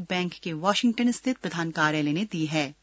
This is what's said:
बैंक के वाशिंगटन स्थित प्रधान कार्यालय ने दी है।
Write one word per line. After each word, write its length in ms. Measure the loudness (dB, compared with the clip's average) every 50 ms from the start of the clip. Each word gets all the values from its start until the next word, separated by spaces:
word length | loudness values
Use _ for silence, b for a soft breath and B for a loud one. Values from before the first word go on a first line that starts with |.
| 0 -2
बैंक 240 | -2 -2 -2 -2 -6 -8 -8
के 100 | -8 -6 -2
वाशिंगटन 520 | 0 0 2 4 2 2 2 2 2 0 0
स्थित 240 | 0 -2 -2 -2 -2
प्रधान 340 | -4 -6 -4 -2 -4 -2
कार्यालय 420 | 0 2 2 4 4 2 2 2 0
ने 140 | 0 -2 -2
दी 140 | -2 -2 -2 0
है। 260 | 0 0 -2 -2 -4 -12